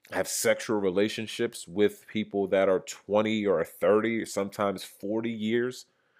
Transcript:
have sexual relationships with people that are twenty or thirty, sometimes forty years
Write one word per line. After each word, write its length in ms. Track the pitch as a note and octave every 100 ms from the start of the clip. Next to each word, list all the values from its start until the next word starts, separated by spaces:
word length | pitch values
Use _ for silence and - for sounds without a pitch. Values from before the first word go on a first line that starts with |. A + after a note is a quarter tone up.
| _
have 160 | F#2+ F#2
sexual 540 | - A2+ G#2+ - G#2+
relationships 880 | F#2+ F#2 G#2+ - G#2+ - A#2 - E2+
with 380 | F#2 G2+ - -
people 420 | G#2+ G#2 G2+ F#2+
that 220 | G2 G2
are 100 | F#2
twenty 640 | - - - G#2 A2 A2 G2+
or 160 | E2
thirty, 600 | - - F2 G#2+ A2+ A2+
sometimes 580 | - G2 G2 - G2+ F#2+
forty 480 | - - G2 A2+ A#2
years 540 | A2+ G#2+ A#2+ B2 B2 - _ _